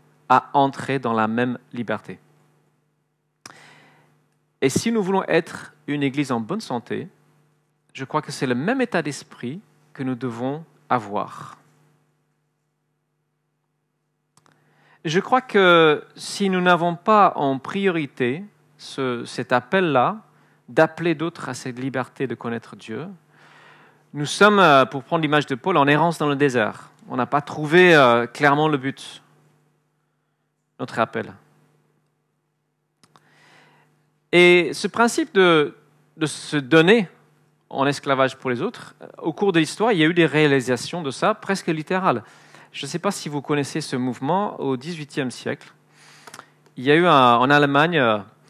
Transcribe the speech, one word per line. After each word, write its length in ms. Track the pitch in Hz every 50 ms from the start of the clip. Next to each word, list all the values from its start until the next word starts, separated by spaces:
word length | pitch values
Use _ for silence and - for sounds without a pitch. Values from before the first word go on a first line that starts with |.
| _ _ _ _ _ -
à 200 | 127 131 - - -
entrer 440 | 143 139 135 - - - - 135 135
dans 140 | 127 120
la 160 | 113 110 110 110
même 300 | 113 120 123 127 120 - _ _
liberté. 460 | - 120 113 101 110 98 - - 92 - _ _ _ _ _ _ _ _ _ _ _ _ _ _ _ _ _ _ _ _ _ _ _ _ _ - - - - - - _ _ _ _ _ _ _ _ _ _ _ _ _ _ _ _ -
Et 60 | - -
si 220 | - - - 226
nous 120 | 233 220
voulons 220 | 185 180 196 190 -
être 500 | - 160 160 160 - - - - - _ _ -
une 160 | - 147 147
église 300 | 143 135 123 147 143 135
en 80 | 127 117
bonne 200 | 113 104 185 220
santé, 480 | - - 131 117 - - 107 107 151 190 _ _ _ _ _ _ _ _ _ _ _ _ _ _ _ _
je 120 | _ - 135
crois 180 | - - 151
que 100 | - -
c'est 140 | 135 - 147
le 80 | 127 123
même 260 | 123 151 208 262 269
état 220 | 247 - - 175
d'esprit 580 | 147 147 135 - - _ - - - 120 156 202 _ _ _ _ _ _
que 100 | _ -
nous 120 | 131 131 127
devons 500 | 117 131 123 117 117 127 135 143 160 165 _ _ _ _ -
avoir. 680 | 127 120 104 101 101 98 - - - - - - - _ _ _ _ _ _ _ _ _ _ _ _ _ _ _ _ _ _ _ _ _ _ _ _ _ _ _ _ _ _ _ _ _ _ _ _ _ _ _ _ _ _ _ _ _ _ _ _ _ _ _ _ _ _ _ _ _ _ _ _ _ _ _ _ _ _ _ _ _ -
Je 160 | 165 151 190
crois 200 | - - 254 254
que 640 | 247 - - 202 190 180 175 165 160 156 147 - - - _
si 340 | - - - - - 202 190
nous 100 | 185 180
n'avons 360 | 180 180 175 156 170 175 165
pas 360 | 165 - 226 214 208 190 170 -
en 220 | - 147 139 135 131
priorité 840 | - - - 196 196 190 170 165 147 127 _ - 127 120 135 175 208 208 _ _ _ _ _
ce, 480 | _ - - - - 135 127 120 117 123
cet 280 | - - - 123 -
appel-là, 640 | 127 123 - - - 190 185 160 139 123 127 165 214 220 - _ _ _ _ _ _ _ _ -
d'appeler 460 | 120 156 160 160 - - 165 175 165
d'autres 340 | 143 160 170 - - - 131
à 60 | 123
cette 240 | - - 131 117 123
liberté 480 | 131 135 123 131 120 - _ - 139
de 80 | 127 123
connaître 400 | - - 117 117 117 - - -
Dieu, 320 | 101 - - 110 120 156 202 190 160 _ _ _ _ - _ _ - - - - _ _ _ _ _ _ _ -
nous 120 | 147 147
sommes, 320 | 139 - - 202 208 208 202
euh, 260 | 185 160 143 135 127
pour 200 | - - 135 -
prendre 180 | - 170 165
l'image 240 | 156 143 151 147 143
de 80 | - 135
Paul, 220 | 120 - 185 185
en 100 | 151 139
errance 320 | 143 147 147 160 175 156 -
dans 100 | 156 147
le 80 | 143
désert. 540 | 135 147 139 123 120 104 104 104 - - - _ _ _ -
On 60 | 131
n'a 120 | 127 120
pas 140 | - 139 143
trouvé, 540 | - - - 156 156 143 160 180 180 180 165
euh, 320 | 147 135 120 117 120 120
clairement 400 | 120 - - 147 143 143 147 156
le 120 | 156 147 135
but, 440 | 127 135 131 - - - - - _ _ _ _ _ _ _ _ _ _ _ _ _ _ _ _ _ _ _ _ _ _ _ _ _ _ _ _ _ _ _ -
notre 180 | 120 - - 131
appel. 340 | 113 - - 113 101 - 95 - _ _ _ _ _ _ _ _ _ _ _ _ _ _ _ _ _ _ _ _ _ _ _ _ _ _ _ _ _ _ _ _ _ _ _ _ _ _ _ _ _ _ _ _ _ _ _ _ _ _ _ _ _ _ _ _ _ -
Et 400 | - 175 175 175 175 175 165 123
ce 160 | 139 - - 190
principe 440 | - - 233 233 - 330 311 -
de, 440 | - 196 185 175 165 151 147 - - _ _ _ _ _ _ _ _
de 100 | 156 156
se 300 | 147 - - - - 156
donner 520 | 147 135 123 156 165 160 180 226 233 180 - _ _ _ _ _ _ _ _ _ _ _ _
en 160 | - - 135
esclavage 500 | 143 139 - - 143 135 131 135 127 -
pour 140 | - - 131
les 100 | 123 117
autres, 360 | 165 240 - - - - _ _
euh, 40 | - - - -
au 140 | - 165
cours 200 | 147 - 208 196
de 80 | 165 165
l'histoire, 320 | 156 - - - 214 233
il 60 | 214 160
y 40 |
a 40 | 156
eu 80 | 156 170
des 120 | 175 165
réalisations 760 | 139 139 151 151 143 139 135 117 127 123 113 - - 165 180
de 120 | 151 135
ça 220 | 117 - 175 196 214
presque 340 | - - - 196 185 - 180
littérales. 560 | 160 156 151 - 185 185 190 175 123 107 107 - - - - - _ - - _
Je 120 | - - -
ne 40 | 143
sais 100 | - 165
pas 120 | - 202
si 180 | 196 - - 165
vous 120 | 147 143
connaissez 400 | 135 - 147 147 135 - - 160
ce 160 | 147 - 139
mouvement, 640 | 127 127 127 113 - 131 143 175 196 208 - - -
au 160 | 139 135 135
dix-huitième 540 | 123 139 170 175 156 147 _ - 151 135 123
siècle. 420 | - - - 120 131 - - - _ _ _ _ _ _ _ - - - _ - - - - _ _ _ _ _ _
Il 80 | 135 123
y 60 | 139
a 40 | 151
eu 120 | 170 180
un, 300 | 175 151 135 127 120 120
en 120 | 117 127 139
Allemagne, 480 | 147 147 147 143 139 143 156 175 170 147
euh, 200 | 127 113 107 104 98 - _ _ _